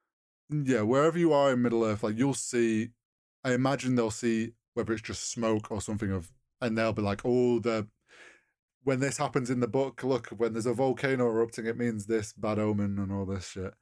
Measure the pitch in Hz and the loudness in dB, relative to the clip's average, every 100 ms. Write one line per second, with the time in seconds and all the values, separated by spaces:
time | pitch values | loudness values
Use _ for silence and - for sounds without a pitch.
0 | _ _ _ _ - 151 131 120 107 131 | _ _ _ _ -6 -4 0 2 4 4
1 | 160 170 170 143 139 127 123 117 113 104 | 4 4 4 6 4 4 4 2 2 0
2 | 110 110 139 123 - 120 117 110 117 _ | 0 0 0 0 -2 2 2 2 -2 _
3 | _ _ _ _ 131 123 131 139 127 123 | _ _ _ _ -2 2 2 0 0 2
4 | 113 - 120 113 113 - _ - 104 110 | 0 0 0 0 -2 -8 _ -6 -2 -4
5 | 110 104 - 120 113 110 - 107 - 104 | -6 -10 -8 -4 0 0 -2 -8 -6 -4
6 | 101 95 85 - _ - 123 110 113 110 | -2 -4 -6 -18 _ -6 -2 0 0 0
7 | 101 98 123 123 123 117 117 113 104 _ | -2 -2 0 2 4 2 0 -2 -4 _
8 | _ - - - _ _ _ _ 135 131 | _ -20 -20 -20 _ _ _ _ -2 0
9 | 139 127 139 143 123 123 120 131 135 - | 0 -2 -2 -2 -2 0 0 0 -2 -2
10 | 127 127 - 104 117 113 120 113 135 120 | -2 -2 -2 -2 -2 0 -2 0 0 0
11 | 139 131 120 110 117 - 113 120 120 110 | 0 2 2 2 0 -2 -6 -2 -2 -2
12 | 101 113 101 - 107 107 107 104 101 101 | -2 -2 -2 -6 -2 0 0 0 -2 -4
13 | 98 98 95 95 - 98 92 - | -4 -4 -4 -6 -8 -10 -10 -12